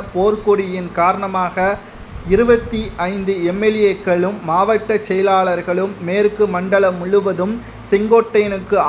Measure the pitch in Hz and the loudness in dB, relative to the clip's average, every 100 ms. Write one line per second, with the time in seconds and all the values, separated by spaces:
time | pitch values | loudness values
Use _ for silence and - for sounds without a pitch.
0 | 190 180 202 214 208 202 190 185 175 - | -2 0 0 0 0 0 0 -6 -6 0
1 | 175 190 196 190 180 180 185 202 - - | 0 0 -4 -4 -4 0 -2 -2 -8 -20
2 | - - - 196 240 233 - - 220 - | -16 -14 0 2 4 4 2 -6 -6 -6
3 | 175 196 190 196 170 190 214 214 202 190 | -4 -2 -2 -2 -2 0 0 4 2 2
4 | - 175 180 208 160 170 202 220 214 214 | 0 0 0 -2 -2 2 2 2 0 -2
5 | 214 190 196 190 185 175 175 180 196 190 | 0 0 2 2 2 0 -2 -2 -2 -4
6 | 175 190 208 208 208 175 185 196 190 180 | -4 0 0 2 0 0 0 2 2 0
7 | 175 202 196 170 185 226 - - - 196 | 0 0 2 -2 -2 -4 -10 -16 -2 0
8 | 214 233 226 214 208 196 180 202 | 4 4 4 0 0 -4 -2 0